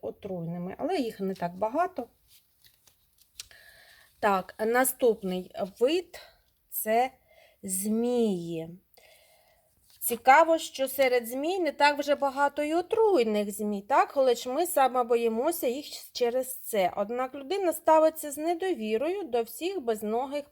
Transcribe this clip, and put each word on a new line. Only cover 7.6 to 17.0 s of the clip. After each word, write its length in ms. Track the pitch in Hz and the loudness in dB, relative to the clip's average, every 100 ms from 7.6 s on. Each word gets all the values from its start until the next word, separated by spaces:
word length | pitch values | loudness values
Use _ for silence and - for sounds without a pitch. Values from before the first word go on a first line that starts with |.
змії. 1040 | 196 185 208 220 240 247 226 185 170 165 165 180 _ _ _ _ _ _ _ _ _ _ _ _ | -8 -6 -2 0 0 2 2 0 -4 -6 -8 -12 _ _ _ _ _ _ _ _ _ _ _ _
Цікаво, 580 | - 226 - 285 330 330 | -6 0 6 8 8 4
що 300 | 320 - 262 | 0 -4 -4
серед 400 | 269 262 247 226 | 2 2 2 0
змій 300 | 262 302 381 | -4 -2 -2
не 140 | 311 | -2
так 260 | - 294 285 | 2 2 2
вже 160 | 285 | 0
багато 480 | 294 277 269 285 285 | 0 0 2 0 0
й 120 | 294 | 0
отруйних 760 | 330 349 440 440 349 220 208 208 | 0 0 2 4 4 4 0 -2
змій, 320 | 202 208 202 | -4 -4 -4
так? 340 | 202 285 403 285 | 0 2 2 2
Але 180 | 262 | 2
ж 160 | 240 254 | 2 -2
ми 160 | 269 349 | -2 0
саме 380 | 294 262 254 | 2 2 2
боїмося 640 | 240 240 233 226 294 339 262 | 2 2 2 0 0 0 -2
їх 200 | 262 - - - | -4 -8 -14 -14
через 480 | - 240 254 254 - | -2 -2 0 -4 -8
це. 320 | - 214 180 | -6 0 0
Однак 380 | - | 0